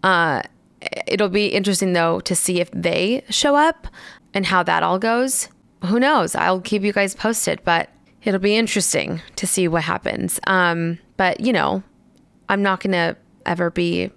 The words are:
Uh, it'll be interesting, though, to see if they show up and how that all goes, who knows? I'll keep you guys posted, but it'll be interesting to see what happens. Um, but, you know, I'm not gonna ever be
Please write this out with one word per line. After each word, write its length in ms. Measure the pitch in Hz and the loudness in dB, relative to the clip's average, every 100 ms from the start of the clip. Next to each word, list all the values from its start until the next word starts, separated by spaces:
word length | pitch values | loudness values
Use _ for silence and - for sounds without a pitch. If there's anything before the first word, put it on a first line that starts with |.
Uh, 400 | 190 180 165 131 - _ _ _ - - - | 2 2 2 0 -4 _ _ _ -10 -8 -4
it'll 240 | 190 202 | 0 0
be 160 | 196 208 | 2 0
interesting, 480 | - 196 185 190 | 0 0 0 0
though, 260 | 175 165 170 | 2 2 0
to 160 | - 175 | -2 -2
see 240 | - 175 | 0 0
if 100 | 175 | -2
they 520 | - 170 170 185 240 - | -4 -2 0 0 -2 -2
show 260 | - 294 285 | 0 2 4
up 320 | 311 320 - - - - _ | 2 0 -10 -18 -20 -20 _
and 100 | 196 | -4
how 180 | 185 190 | 0 2
that 200 | 175 165 | 2 2
all 160 | 170 185 | 2 0
goes, 500 | 226 233 262 262 - _ _ _ | 0 0 0 -2 -6 _ _ _
who 140 | 180 226 | -2 2
knows? 360 | 262 294 170 | 4 4 2
I'll 260 | - 165 185 | 0 0 0
keep 220 | 180 208 | -2 -2
you 100 | 202 | 0
guys 220 | 202 196 | 0 -2
posted, 480 | - 214 226 - 160 | 0 -2 0 -2 -2
but 260 | - 165 - _ _ _ | 0 0 -2 _ _ _
it'll 180 | - 190 | -2 0
be 160 | 196 214 | 2 2
interesting 640 | 226 208 175 - 71 160 - - | 0 0 0 -2 -2 -6 -10 -8
to 100 | 190 | -4
see 220 | - 175 | 0 0
what 140 | 165 | 0
happens. 580 | 156 175 - - 180 - - | -2 -4 -4 -4 -4 -4 0
Um, 520 | 190 175 170 165 170 _ - | 2 2 0 -2 -6 _ -2
but, 240 | 185 - | 0 0
you 120 | 247 | 0
know, 300 | 208 71 190 - _ _ _ _ _ - | 0 0 -2 -8 _ _ _ _ _ -4
I'm 140 | 196 | 0
not 180 | 202 190 | 2 0
gonna 360 | 202 185 170 - _ _ - | 0 0 0 -4 _ _ -6
ever 240 | 170 170 | -2 -2
be 400 | 175 175 175 190 | 0 -2 -2 -4